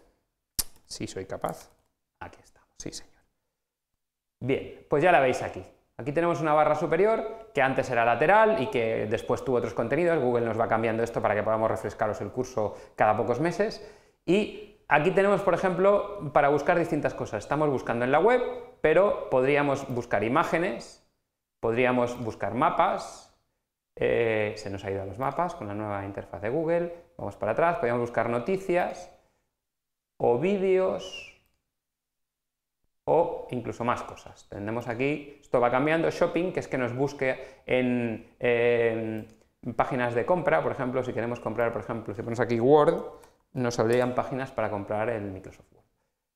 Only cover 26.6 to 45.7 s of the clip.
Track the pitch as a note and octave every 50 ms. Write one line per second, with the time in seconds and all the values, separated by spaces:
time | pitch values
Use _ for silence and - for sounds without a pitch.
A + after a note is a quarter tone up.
26.6 | D#3+ D#3+ E3+ E3+ F3 E3+ - - - _ _ - - G2+ - - G2 G#2 A#2 D3
27.6 | E3 E3+ F3 E3+ - A#2 A#2+ B2 A#2+ A#2+ - A#2 A2+ A#2 A#2+ A#2+ A#2+ - F#3+ F#3+
28.6 | - - F3 F3 F#3 - F3+ - - - - _ _ _ _ _ _ _ _ _
29.6 | _ _ _ _ _ _ _ _ _ _ _ - - A#2+ A#2+ B2 D3+ F#3+ G#3 G3
30.6 | F#3+ F#3+ F#3 F#3 F#3 F#3+ G3+ F3+ - - - - - - - _ _ _ _ _
31.6 | _ _ _ _ _ _ _ _ _ _ _ _ _ _ _ _ _ _ _ _
32.6 | _ _ _ _ _ _ _ _ - C#3+ C#3+ D#3 E3+ - - - - - B2+ B2
33.6 | - - A2 - A#2+ A#2+ A2+ - - - - - - - - - - - - G2+
34.6 | G2+ G#2+ A2+ A#2+ A#2 B2 A2+ A2+ C3 C#3 D3+ D3+ - - - - _ - - B2+
35.6 | A#2+ B2 B2+ B2+ C#3+ D#3 D#3+ E3 D#3+ D#3 D#3 - F3+ E3+ - E3 F3 F#3 - C3+
36.6 | B2 - - C3 B2 A#2 A#2+ B2+ C#3+ C#3+ - - C3+ C3 B2+ - - - - _
37.6 | - - B2+ B2+ B2+ B2 B2 B2 A#2+ A#2 A2 G#2+ - - _ - - B2 A#2+ A#2
38.6 | A#2+ A#2+ A#2+ A#2 A#2 A#2 A2+ A2+ A2+ A2 A2 A2 A2 - - _ _ _ _ -
39.6 | - B2+ A2+ - C3 - D3 B2 B2 A#2+ A#2 A#2+ A2 - F3+ F3 C#3+ C#3+ D#3 D#3+
40.6 | C#3+ B2 A2 - C3 B2+ B2 C3 A#2+ B2 A#2 A#2 A2 A#2+ A#2+ A#2+ - A2+ A2 A2+
41.6 | A#2 A#2 A2+ G#2+ G2+ - A#2+ A2+ G#2+ - G2+ G2+ G#2+ A#2+ A#2 A2 A#2+ G#2+ A#2+ A2+
42.6 | A2+ C3 D3 D3+ D3 E3 E3 - - - - - - - _ _ _ _ - C#3+
43.6 | B2 A#2+ A#2 - A2+ A2+ A#2+ B2 B2 B2+ B2 A#2+ A2+ - C3+ B2+ C3+ C3 - -
44.6 | A2 G#2 G#2 G2+ G2 G2 G#2+ G#2+ A2 A#2 A#2 G#2+ G2+ G2+ F#2+ F#2 - G2 - -
45.6 | - _